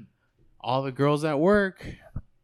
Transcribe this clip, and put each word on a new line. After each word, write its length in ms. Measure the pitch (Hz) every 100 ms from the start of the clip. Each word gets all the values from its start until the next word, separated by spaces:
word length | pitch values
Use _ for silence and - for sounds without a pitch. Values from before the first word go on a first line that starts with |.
| 107 _ _ _ _ _
all 220 | 113 131
the 100 | 135
girls 320 | 127 143 147
at 140 | 156 143
work, 480 | 175 208 190 - - - - - - _